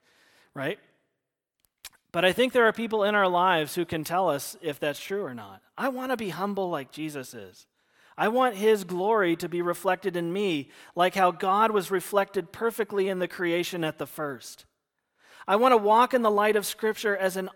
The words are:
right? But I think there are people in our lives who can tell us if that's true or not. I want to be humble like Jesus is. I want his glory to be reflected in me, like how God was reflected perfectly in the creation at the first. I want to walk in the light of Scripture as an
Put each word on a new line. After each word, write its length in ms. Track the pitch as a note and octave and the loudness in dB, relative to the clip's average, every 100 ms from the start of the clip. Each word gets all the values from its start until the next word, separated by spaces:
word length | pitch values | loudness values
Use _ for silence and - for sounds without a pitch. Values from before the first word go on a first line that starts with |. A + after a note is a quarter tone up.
| _ _ _ _ _ | _ _ _ _ _
right? 240 | D3 C#3 G4+ _ _ _ _ _ _ _ _ _ _ - _ _ | -8 -8 -8 _ _ _ _ _ _ _ _ _ _ -20 _ _
But 120 | E3+ | 2
I 80 | F#3 | 2
think 200 | F3+ B3+ | 4 2
there 160 | B3+ A3+ | 4 2
are 40 | |
people 300 | G#3+ A3+ G#3+ | 2 -2 0
in 140 | G3+ G#3 | 2 2
our 120 | F#3+ | 2
lives 460 | F3 F#3 E3+ D3 | 4 4 2 0
who 100 | F3+ | -4
can 200 | E3+ E3 | -4 -6
tell 240 | D3 F3 F3+ | -4 0 0
us 260 | C#3 - - | -2 -6 -10
if 180 | E3 C#3+ | -8 -4
that's 220 | D3+ C#3 | -4 -4
true 240 | - G3 | -6 -6
or 100 | E3 | -6
not. 260 | A#2+ G2+ F#2+ _ - | -10 -14 -20 _ -6
I 120 | B3 | -4
want 240 | B3+ C4 | -4 -4
to 40 | A#3+ | -4
be 140 | G#3 | -4
humble 400 | D#3 G3+ G3 F#3 | -4 -4 -2 -2
like 220 | D#3 B2+ | -4 -6
Jesus 420 | - D#3 C#3+ B2+ | -10 -8 -8 -12
is. 320 | A#2+ F#2+ - _ _ _ _ _ - | -14 -18 -20 _ _ _ _ _ -2
I 100 | G3+ | 0
want 280 | B3 B3+ G3 | 2 0 2
his 280 | A3 G#3+ | 4 4
glory 500 | F3+ F3+ G3+ A3 F3 E3 | 0 -2 2 2 2 0
to 120 | F3 | -2
be 140 | F3 | -2
reflected 520 | F3 F3 F#3+ F#3 G3 | -2 -2 0 0 -2
in 160 | F3 E3+ | -2 -2
me, 400 | F#3+ G3+ D3+ C3 - - | -2 -2 -2 -6 -16 -6
like 200 | E3+ F3+ | 0 2
how 160 | F#3+ F#3 | 4 2
God 400 | E3 F#3+ G3+ A3 | 2 2 4 4
was 200 | G#3 E3+ | 2 0
reflected 640 | F#3 - G3+ F#3+ G3+ E3+ | -2 0 0 0 -2 -6
perfectly 560 | - A#3 A3+ G3+ G3+ G3 | -4 -4 -2 -4 -2 -2
in 100 | F#3 | -2
the 100 | F3 | -4
creation 540 | - F3 F3 E3 F3+ | -4 -2 0 -2 -4
at 140 | D#3 D3+ | -4 -4
the 100 | C#3+ | -10
first. 600 | - D3 B2 - - _ _ _ _ _ _ _ - - | -8 -8 -8 -14 -20 _ _ _ _ _ _ _ -10 0
I 80 | G3+ | 4
want 160 | C4 | 6
to 60 | A#3 | 4
walk 340 | G#3 A3 B3 | 6 4 4
in 80 | B3+ | 4
the 100 | A3+ | 2
light 260 | G#3 G#3+ G#3+ | 4 4 2
of 100 | - | -2
Scripture 500 | - A3 G#3 G#3+ G3 | -4 -4 -2 -2 0
as 220 | F#3+ F#3 | -2 -2
an 100 | F#3+ | -8